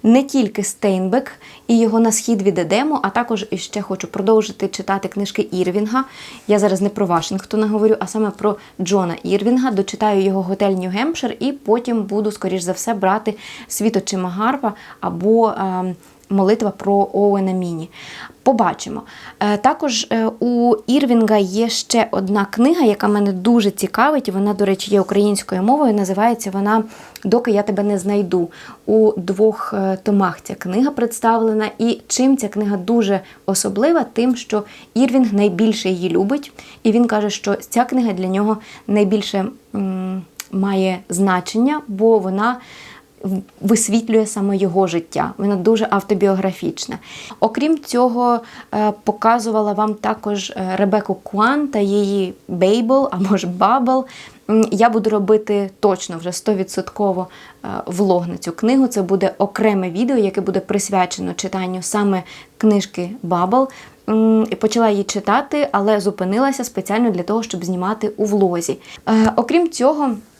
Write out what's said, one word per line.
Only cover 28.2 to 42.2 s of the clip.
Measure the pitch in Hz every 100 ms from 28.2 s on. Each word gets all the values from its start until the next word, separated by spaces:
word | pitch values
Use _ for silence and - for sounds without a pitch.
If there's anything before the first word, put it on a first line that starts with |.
| 185 180 170 - - - -
У | 220 214 214
двох, | 175 190 220 214 -
е, | 202 190 190
томах | - 202 190 165
ця | - 196
книга | 180 190 277
представлена, | 285 240 233 233 226 226 214 214 -
і | 233 233 -
чим | - 262 269
ця | 202
книга | 202 208 202
дуже | 180 233 202 196 190 - -
особлива? | 190 208 196 277 339 254
Тим, | - 247 247
що | - 214 208 - -
Ірвінг | 220 262 262 233
найбільше | 202 208 175 226 220 190
її | 185 180
любить, | 170 202 285 285 - - -
і | 226
він | 220 233
каже, | 214 208
що | 202 - 202
ця | - 233 233
книга | 254 233
для | 180 185
нього | 190 208 214 - - -
найбільше, | 208 202 202 196 196 190 - _ 202
м, | 190 185 185 190 175 _ -
має | 190 196 196 190 180 -
значення, | 175 196 180 180 214 254 302 285
бо | 196 220
вона | 220